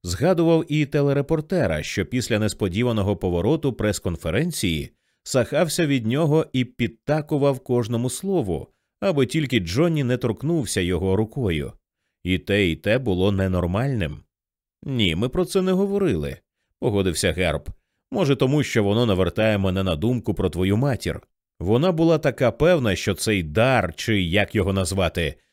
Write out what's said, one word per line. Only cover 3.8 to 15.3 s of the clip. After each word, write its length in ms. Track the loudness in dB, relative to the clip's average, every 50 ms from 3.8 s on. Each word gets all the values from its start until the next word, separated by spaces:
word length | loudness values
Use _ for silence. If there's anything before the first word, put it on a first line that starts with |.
| -2 -2 -2 -2 -4 -6 -6 -4 -4 -2 -2 -2 -2 -2 -2 -2 -2 0 0 -2 -4 -8 _ _ _ _ _ _
сахався 640 | -8 -2 0 0 0 2 0 0 0 0 0 0 0
від 200 | 2 0 0 0
нього 400 | 0 0 0 2 2 2 2 0 0
і 120 | -2 -2 -2
підтакував 960 | -2 -2 -4 -4 -4 -4 _ _ -2 -2 -2 -2 -2 -2 0 0 0 0 -2
кожному 500 | -2 -2 0 0 0 0 -2 -2 -2 -4
слову, 580 | -4 -6 -4 -2 -2 -2 0 -2 -4 -6 -6 -12 _ _ _ _ _ -4
аби 260 | -2 0 2 2 2
тільки 340 | 2 0 -2 -2 0 0 0
Джонні 440 | 0 0 0 2 2 2 2 0 0
не 120 | 0 0
торкнувся 640 | 0 -2 -2 -4 -2 -2 -2 -2 -2 -2 -2 -2 -2
його 360 | 0 0 0 0 0 0 2
рукою. 560 | 0 0 -2 -2 -4 -2 -2 -2 -2 -4 -6 -10 -16 _ _ _ _ _ _ _ _ -2
І 140 | 0 0 0
те, 320 | 0 0 2 2 2 2
і 60 | 0
те 220 | 0 0 0 0 0
було 340 | 0 0 0 2 2 2
ненормальним. 880 | 2 2 0 0 0 0 0 0 0 0 -2 -2 -2 -2 -4 -4 -6 -10 -18 _ _ _ _ _ _ _ _ _ _ -14
«Ні, 320 | -10 -4 0 2 2 2 2
ми 140 | 0 -2
про 160 | -2